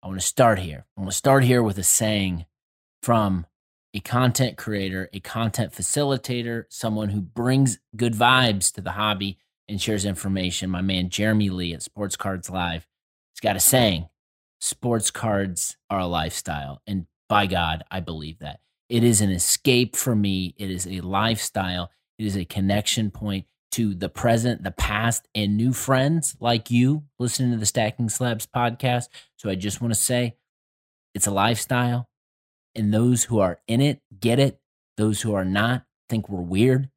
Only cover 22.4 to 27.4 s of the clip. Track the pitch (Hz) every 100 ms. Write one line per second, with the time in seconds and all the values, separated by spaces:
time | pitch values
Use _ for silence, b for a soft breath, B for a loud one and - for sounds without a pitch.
22.4 | 85 - 95 101 104 - 107 - 107 98
23.4 | - _ _ - 110 92 92 - 123 117
24.4 | 120 113 95 - - 104 117 113 _ 107
25.4 | 101 104 123 127 - 131 139 165 147 -
26.4 | 117 117 - 120 127 151 147 _ 120 -